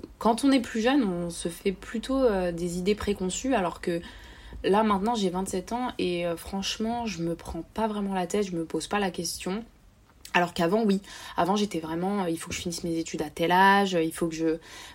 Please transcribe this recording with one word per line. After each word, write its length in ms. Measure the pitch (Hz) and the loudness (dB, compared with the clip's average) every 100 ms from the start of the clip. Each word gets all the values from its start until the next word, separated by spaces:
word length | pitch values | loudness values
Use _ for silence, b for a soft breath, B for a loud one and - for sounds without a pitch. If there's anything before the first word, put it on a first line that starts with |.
| - - | -12 0
quand 260 | 214 233 277 | 2 4 4
on 60 | |
est 100 | 269 | 4
plus 200 | - 226 | 2 0
jeune, 220 | 226 285 | 4 4
on 260 | 214 175 170 | 4 0 -4
se 200 | 170 175 | -4 -6
fait 220 | 170 202 | -2 -2
plutôt, 480 | 190 - 226 - 269 | -2 -6 -6 -2 2
euh, 320 | 254 190 180 | 4 4 0
des 260 | 170 175 175 | 0 -2 0
idées 180 | 180 208 | 0 0
préconçues, 600 | - 202 185 - 262 233 | 0 -2 -2 -2 0 2
alors 260 | 175 - | 0 -2
que 180 | - 170 - B B B B B | -2 -4 -4 B B B B B
là, 200 | - 196 | 2 4
maintenant, 320 | 220 196 208 233 | 4 2 2 0
j'ai 140 | 190 | 0
vingt-sept 420 | 175 190 190 180 | 0 -2 -4 -4
ans 180 | 233 247 - | -4 -4 -2
et, 300 | 180 175 170 | -2 0 -2
euh, 100 | 165 | -4
franchement, 720 | - 196 196 - 220 240 226 | -6 -6 -4 -4 -2 -2 -4
je 160 | 170 | -4
me 100 | 170 | -4
prends 300 | 165 - 165 165 | -4 -6 -10 -8
pas 140 | - 220 | -2 -2
vraiment 260 | 208 196 | -2 -2
la 140 | 190 175 | -2 0
tête, 180 | 202 196 | -2 -2
je 100 | 170 | -4
me 80 | |
pose 220 | 160 160 - | -4 -4 -2
pas 140 | 208 | 0
la 100 | 196 | 0
question. 560 | 180 165 - 180 202 226 _ _ _ _ _ - | -2 -6 -6 -4 -4 -6 _ _ _ _ _ -2
Alors 200 | 180 175 | 0 0
qu'avant, 320 | - 170 214 220 | 0 2 4 4
oui. 160 | 196 - B B B | 2 -2 B B B
Avant, 220 | 170 208 | 2 2
j'étais 240 | 208 170 | 0 -4
vraiment, 420 | 156 165 190 208 | -4 -2 -2 0
euh, 60 | 180 | -2
il 100 | 165 | -4
faut 80 | - | -6
que 80 | - | -6
je 60 | |
finisse 240 | 180 170 175 | -6 -4 -2
mes 120 | 165 | -2
études 240 | 160 165 | -4 -4
à 80 | 151 | -6
tel 220 | - 170 | -2 4
âge, 440 | 180 196 196 196 180 | 6 8 6 4 2
euh, 80 | |
il 100 | 165 | 0
faut 160 | - 170 | 0 -2
que 60 | 160 | 0
je, 240 | 160 160 B B B | 0 0 B B B